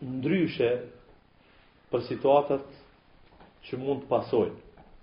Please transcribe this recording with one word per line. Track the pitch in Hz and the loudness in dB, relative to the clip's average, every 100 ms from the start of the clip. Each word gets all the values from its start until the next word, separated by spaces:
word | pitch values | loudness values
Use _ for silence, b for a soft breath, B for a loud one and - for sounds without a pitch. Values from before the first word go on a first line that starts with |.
ndryshe | 131 131 135 185 147 - 120 123 - - - - _ _ b b b b _ | -10 -6 -2 0 0 0 0 0 -6 -18 -20 -20 _ _ b b b b _
për | 123 117 | -4 -4
situatat | 117 135 139 143 139 - - - _ _ - - - - _ - | -2 4 4 4 -2 -4 -20 -20 _ _ -20 -20 -20 -20 _ -12
që | 127 | -6
mund | 135 135 | -4 -4
të | - | 0
pasojnë. | 120 - 120 92 - - - - - | 0 2 2 2 -2 -16 -20 -20 -20